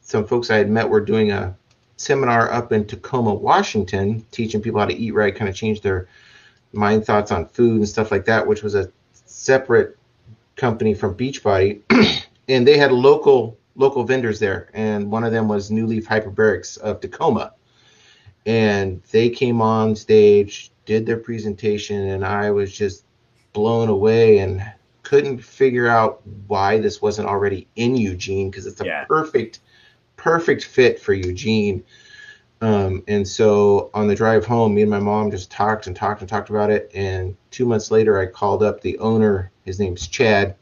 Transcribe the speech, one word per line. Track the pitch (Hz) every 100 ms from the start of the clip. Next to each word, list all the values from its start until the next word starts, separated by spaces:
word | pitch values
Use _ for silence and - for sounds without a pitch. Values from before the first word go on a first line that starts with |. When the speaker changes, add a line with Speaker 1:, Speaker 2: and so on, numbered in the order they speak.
Speaker 1:
some | - 113 104
folks | 120 120
I | 110
had | 101
met | 110 113
were | 104
doing | 101 110 107
a | 101 101 95 _ _ _ _
seminar | - 139 131 117 113
up | 120 117
in | 110 104
Tacoma, | - - 127 113
Washington, | 98 107 170 202 - 95 98 98 113 -
teaching | - 110 107
people | 107 107
how | 101
to |
eat | 120 117
right, | 107 107
kinda | 98 101
change | 95 110 104
their | 101 92 92 _ _ _ _ _ _
mind | 104 104 110 107
thoughts | 107 101
on | 92 -
food | - 120 113
and | 104
stuff | - 107
like | 101 98
that, | 113 101
which | 104
was | 107
a | 101 92 _ _ _
separate | _ - - 135 131 117 101 - _ _ _ - _ -
company | 127 110 110
from | 98 104 92
Beachbody. | 127 139 - 98 98 - _
<clears throat> | 240 - - - _ -
And | 131
they | 123 147
had | 143
local, | - 135 151 147 135 113 - _
local | - 135 135
vendors | 113 131 117 104
there. | 104 95 -
And | 104 107 104 101
one | 110
of | 117
them | 113 110
was | 104 98
New | 110
Leaf | 113 113 -
Hyperbarics | 107 98 98 110 92 - -
of | 107 -
Tacoma. | - - 160 117 - _ _ _ _ _ _ _ - _ -
And | 113 107 101 95 90 _
they | 110 120
came | 120 123 117
on | 110 110 110 110
stage, | - 110 104 104 101 - - _
did | - 110 110
their | 113
presentation, | 117 113 107 98 110 104 - 101 98
and | 95
I | 95 101 104
was | 101 98
just | - 101 90 _ _ _ _ _
blown | 104 110 117 113
away | 98 107 113 113 104
and | 95 95 95 - _ _
couldn't | - 143 143 123
figure | 123 - 135 123 120
out | 117 110 - - - -
why | 101 98 110
this | 104 -
wasn't | 104 101 101
already | 101 101 95 -
in | - 120 131
Eugene, | 104 90 95 95 95
'cause | 95 95
it's | -
a | 85
Speaker 2:
Yeah. | 76 69
Speaker 1:
perfect, | 156 156 131 - - _ _ _ _ _ _
perfect | - 165 165 139 -
fit | - 120 -
for | -
Eugene. | 98 90 90 107 110 104 95 - _ _ - - - _ _
Um, | 110 107 95 95 -
and | 104 98
so | - 110 104 101 101 -
on | 104 104
the |
drive | 101 113 110 -
home, | 117 113
me | 104
and | 107
my | 101
mom | 101 107 104
just | 98 -
talked | - 104 107 -
and | 92
talked | 101 104
and | 95
talked | 107 101
about | 104 104
it. | 104 -
And | 98 98 95 92 92 _
two | - 123
months | 110 -
later, | 110 110 98
I | 92
called | - 101 98
up | 107 104
the | - -
owner, | 110 113 107 98 92 _
his | - 92
name's | 98 90 -
Chad | - 117 104 98 95